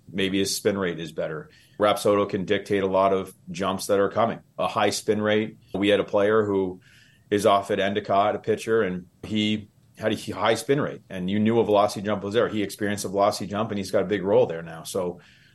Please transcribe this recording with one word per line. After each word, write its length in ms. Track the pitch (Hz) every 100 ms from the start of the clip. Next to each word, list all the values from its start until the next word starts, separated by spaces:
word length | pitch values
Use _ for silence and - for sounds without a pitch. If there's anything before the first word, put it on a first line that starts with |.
| -
Maybe 260 | 85 95 98
his 160 | 98
spin 240 | - 107 98
rate 200 | 92 82
is 140 | 80
better. 380 | - 82 78 78 - _ -
Rapsodo 500 | 104 101 110 101 101
can 160 | 104
dictate 380 | 90 101 - 101
a 40 | 95
lot 260 | 95 98
of 220 | 95 92 - -
jumps 360 | 87 95 95 -
that 120 | 98
are 120 | 98
coming. 300 | 107 110 87 - -
A 100 | 90
high 220 | 113 104
spin 320 | - - 107
rate. 340 | 107 107 110 - _
We 140 | 95 101
had 120 | 98
a 40 |
player 400 | 92 104 101 110
who 360 | 104 98 92 92 _ - _ _ -
is 160 | 104 104
off 240 | 101 98
at 100 | 101
Endicott, 540 | 98 101 101 98 104
a 40 | 101
pitcher, 440 | - 104 113 113
and 240 | 98 90 90 _
he 460 | - 107 107 107 101 _ _ -
had 140 | 113
a 20 |
h-, 160 | 107 -
high 240 | 95 107
spin 260 | 113 - 139
rate, 220 | 85 - -
and 200 | 95 90
you 80 | 104
knew 200 | 107 117
a 40 |
velocity 400 | 101 101 104 110
jump 180 | 101 101
was 120 | 101
there. 140 | 110 95
He 140 | 107
experienced 420 | 98 - 104 101
a 40 | 101
velocity 380 | 98 101 - 95
jump, 240 | 104 110
and 80 | 101
he's 120 | 92
got 120 | 104
a 40 | 92
big 160 | 104
role 240 | 92 117 123
there 160 | 82
now. 200 | 82 80
So 380 | 78 98 90 87 - - _